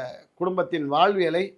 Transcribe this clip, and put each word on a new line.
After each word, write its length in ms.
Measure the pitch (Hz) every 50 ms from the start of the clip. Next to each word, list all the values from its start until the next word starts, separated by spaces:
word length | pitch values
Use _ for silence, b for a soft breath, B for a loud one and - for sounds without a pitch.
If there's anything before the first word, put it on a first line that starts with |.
| 127 127 - - - _ _
குடும்பத்தின் 560 | _ 180 185 185 180 175 175 175 160 147 139
வாழ்வியலை 680 | 143 156 180 208 202 196 175 156 156 175 180 - -